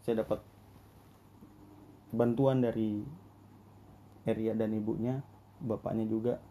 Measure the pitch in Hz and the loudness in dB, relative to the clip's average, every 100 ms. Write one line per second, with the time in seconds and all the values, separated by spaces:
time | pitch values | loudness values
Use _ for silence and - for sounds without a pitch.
0 | - 113 110 107 - - - - - - | 0 -2 0 -2 -4 -20 -20 -20 -20 -20
1 | - - - - - - - - - - | -20 -20 -20 -20 -20 -20 -20 -20 -20 -20
2 | - 113 120 117 135 131 123 113 110 104 | -8 2 2 4 4 4 2 2 0 -2
3 | 120 165 - - - - - - - - | -6 -12 -20 -20 -20 -20 -20 -20 -20 -20
4 | - - - 110 110 110 110 110 107 110 | -20 -8 -4 0 0 0 0 0 -2 -2
5 | 117 131 - - - - 127 107 - 110 | -2 -2 -6 -18 -20 -10 -6 -4 -2 -2
6 | 110 110 117 120 - | 0 0 -2 -4 -8